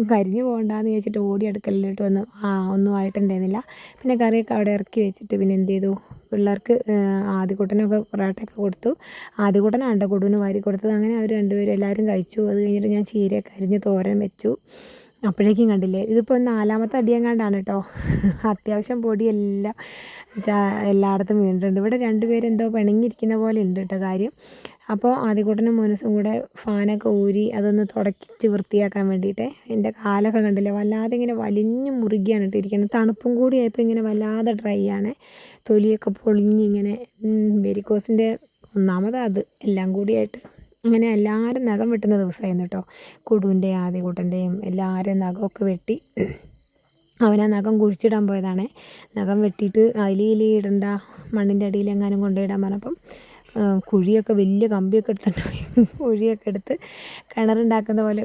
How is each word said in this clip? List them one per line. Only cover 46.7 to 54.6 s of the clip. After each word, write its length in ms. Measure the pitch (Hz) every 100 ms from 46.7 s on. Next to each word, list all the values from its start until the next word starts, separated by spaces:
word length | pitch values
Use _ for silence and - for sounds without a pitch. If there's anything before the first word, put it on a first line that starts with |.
| _ _ _ _ _
അവനാ 260 | 226 208 214 208
നഖം 180 | 208 220
കുഴിച്ചിടാൻ 420 | 208 185 226 214 202
പോയതാണേ. 380 | 196 190 185 233 - - - - 214
നഖം 200 | 190 202 208
വെട്ടിയിട്ട് 380 | - 202 220 226 233 196
അതിൽ 160 | 196 214
ഇതിൽ 100 | 214 220 214
ഇടണ്ട, 280 | 202 202 202 202 - - - 214
മണ്ണിൻ്റെ 320 | 202 202 202
അടിയിൽ 180 | 202 202
എങ്ങാനും 260 | 202 202 202 202
കൊണ്ടുപോയിടാൻ 340 | 190 196 196 190
പറഞ്ഞപ്പം, 300 | 202 247 339 - - - - - 226
ആ, 40 | 202 190 -
കുഴിയൊക്കെ 440 | 196 180 220 208 208
വലിയ 260 | 190 196